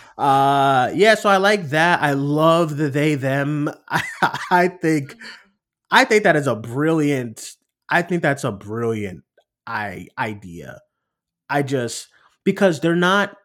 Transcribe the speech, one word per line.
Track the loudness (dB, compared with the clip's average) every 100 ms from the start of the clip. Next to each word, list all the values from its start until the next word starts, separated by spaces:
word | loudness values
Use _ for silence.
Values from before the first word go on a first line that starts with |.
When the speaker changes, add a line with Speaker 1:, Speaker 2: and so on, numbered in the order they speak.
Speaker 1:
<laughs> | -18 -4
Speaker 2:
Uh, | 2 4 4 2 2 2 0 2
yeah, | 4 4
so | 2
I | 2
like | 4 0 -2
that. | 0 2 2
I | 2
love | 0 0 2 4 4 2 -2
the | -2
they, | 0 0 0
them. | -2 -2 -2 -2 -4 -6
<laughs> | -6
I, | -6 -6 -2 -2 -2 0
I | 2 2
think, | 0 -2 -2 -4
Speaker 1:
Mm-hmm. | -12 -20 -20 _ _ _ _ _
Speaker 2:
I | 2 4
think | 4
that | 4 2
is | 2
a | -2
brilliant, | -6 -4 0 2 2 0 -4 -10 -18 -20 _ _ -4
I | -2
think | 0 -2
that's | 0 -2
a | -4
brilliant | -6 -8 -6 -4 -4 -6 -12 -20 _ _ _ -10
i-, | -8 -8 -10 -14 -8
idea. | -8 -8 -14 -16 -16 -18 _ _ _ _ _ _ -6
I | -4
just, | -2 -2 -4 -8 -14 _ _ _
because | -2 2 2 2
they're | 0 2
not, | 2 2 0 -6